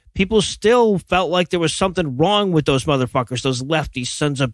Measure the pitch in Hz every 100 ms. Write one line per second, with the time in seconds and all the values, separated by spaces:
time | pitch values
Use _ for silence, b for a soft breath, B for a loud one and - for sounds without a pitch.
0 | _ - 190 220 - - 208 247 226 190
1 | - 185 175 180 180 180 160 - 190 175
2 | 160 127 170 208 202 160 143 135 156 139
3 | 123 139 123 123 135 123 131 160 143 -
4 | 123 - 151 135 123